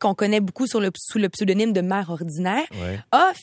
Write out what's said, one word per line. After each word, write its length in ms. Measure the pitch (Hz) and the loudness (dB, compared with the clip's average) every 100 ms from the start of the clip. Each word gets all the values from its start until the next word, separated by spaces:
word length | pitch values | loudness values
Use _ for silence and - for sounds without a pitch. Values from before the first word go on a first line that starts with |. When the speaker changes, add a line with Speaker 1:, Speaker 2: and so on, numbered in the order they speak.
Speaker 1:
qu'on 140 | 214 | -2
connaît 260 | 196 208 214 | 0 2 2
beaucoup 260 | 196 - 254 | 0 -2 -2
sur 140 | 226 | 0
le, 100 | 196 - | -2 -2
sous 220 | - 220 | -2 0
le 100 | 196 | -2
pseudonyme 460 | - 196 190 220 | 0 0 2 2
de 80 | 190 | 2
Mère 260 | 180 196 170 | 0 -2 -2
Ordinaire, 560 | 165 170 151 185 226 320 | -6 -6 -4 -2 -2 -4
Speaker 2:
Ouais. 260 | 104 87 98 - | -6 -6 -6 2
Speaker 1:
a 200 | 254 370 359 | 4 4 2